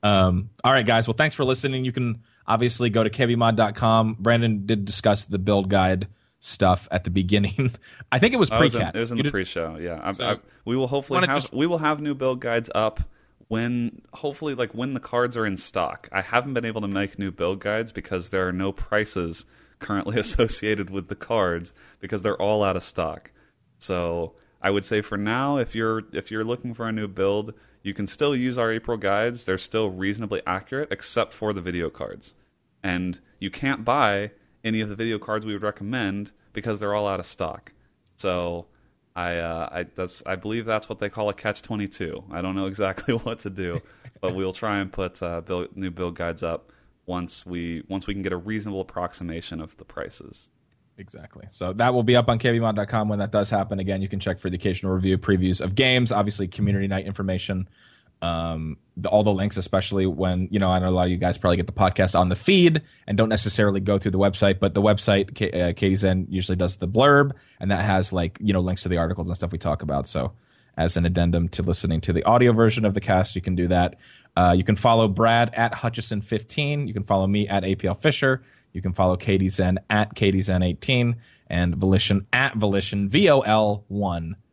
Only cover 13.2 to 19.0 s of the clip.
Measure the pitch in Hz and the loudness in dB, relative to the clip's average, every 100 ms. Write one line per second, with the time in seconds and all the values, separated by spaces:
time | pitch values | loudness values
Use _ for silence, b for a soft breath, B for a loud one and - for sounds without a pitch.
13.2 | b b _ 110 120 123 117 - _ - | b b _ -4 -2 -2 -4 -6 _ -8
14.2 | 147 139 156 127 120 110 131 127 - 120 | -8 -6 -6 -4 -4 -4 -6 -6 -4 0
15.2 | 123 120 107 95 - 95 82 - - 98 | 0 0 -2 -4 -6 -2 -2 -4 -6 -6
16.2 | 92 120 135 127 117 110 101 98 98 - | -2 -2 -2 -4 -4 -4 -4 -2 -4 -4
17.2 | 98 87 87 95 101 107 113 - - 92 | -8 -2 -2 -2 -2 -2 -4 -10 -6 -6
18.2 | 87 95 92 92 95 95 - 104 | -4 -2 -2 -2 -4 -4 -2 -2